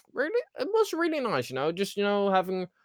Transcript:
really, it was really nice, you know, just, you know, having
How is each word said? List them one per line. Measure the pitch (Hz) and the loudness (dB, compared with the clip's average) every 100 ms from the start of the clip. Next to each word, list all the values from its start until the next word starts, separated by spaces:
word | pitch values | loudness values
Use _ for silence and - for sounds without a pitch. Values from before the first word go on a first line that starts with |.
| - | -12
really, | - 294 466 - - | -6 -2 -2 -4 -6
it | 285 | 0
was | 440 427 | 2 2
really | 320 339 311 | 2 0 0
nice, | 247 147 120 | 0 -2 -2
you | 131 | -2
know, | 147 | -2
just, | 175 196 - | 0 -4 -2
you | |
know, | 202 202 202 | 0 2 4
having | 190 180 185 180 - | 2 2 -2 -6 -10